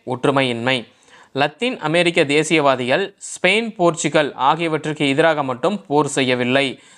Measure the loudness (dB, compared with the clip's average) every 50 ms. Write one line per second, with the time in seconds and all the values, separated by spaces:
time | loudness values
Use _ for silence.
0 | _ -8 -6 -2 0 2 2 2 0 0 -2 -2 -2 -2 -2 -2 -4 -8 _ _
1 | _ _ -20 -20 -20 _ -4 -2 -2 -2 -2 -4 -6 -6 -4 -4 -4 0 0 2
2 | 2 2 2 2 2 2 2 0 2 2 2 2 4 2 2 0 0 0 0 -2
3 | -2 -4 -8 _ -16 -16 -8 -2 0 2 2 2 0 -4 -4 0 0 0 0 0
4 | -2 0 2 2 0 0 -2 0 0 2 2 2 0 -2 -2 -4 -4 -6 -4 -2
5 | -2 0 2 2 2 2 2 0 -2 -4 -4 -4 -2 -4 -4 -4 -4 -2 0 0
6 | 0 0 0 0 0 0 0 0 0 0 2 2 0 0 -4 -8 -14 -20 -20